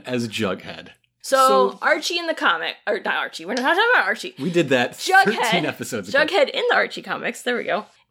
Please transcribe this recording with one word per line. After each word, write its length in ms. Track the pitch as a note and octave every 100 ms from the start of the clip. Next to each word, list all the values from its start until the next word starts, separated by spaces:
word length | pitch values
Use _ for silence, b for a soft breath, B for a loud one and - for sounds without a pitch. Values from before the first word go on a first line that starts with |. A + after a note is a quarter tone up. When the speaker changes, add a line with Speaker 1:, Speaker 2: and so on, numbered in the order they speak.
| -
Speaker 1:
as 220 | B2+ A#2
Jughead? 600 | G2+ G2+ G2 - D#2+ - - _ _
Speaker 2:
So, 140 | - C4+ C4 C4+ A3+
Speaker 1:
So 60 | G3
Speaker 2:
Archie 340 | C4+ D#4 - F4
in 80 | E4
the 80 |
comic, 440 | D#4 D4 E3 E3 - -
or 120 | G3
not 140 | - D3+
Archie, 300 | B2 - E3
we're 80 |
not 80 | B3+ C4+ E4+
talking 80 | A#4
about 140 | A4 G3
Archie. 260 | G#3+ - -
Speaker 1:
We 100 | D3
did 200 | E3+ C#3+
that 240 | C3 A#3+
Speaker 2:
Jughead, 420 | - - F#4+ C#4 A#3
Speaker 1:
thirteen 300 | - - -
episodes 420 | - - - -
ago. 160 | B3+ D4+
Speaker 2:
Jughead 240 | F4 C4+
in 140 | - A#4+
the 60 | D#4+
Archie 280 | G#3+ -
comics, 400 | - F3+ F#3+ A#3+
there 120 | - A#3+
we 60 |
go, 220 | - F3 G#3 b _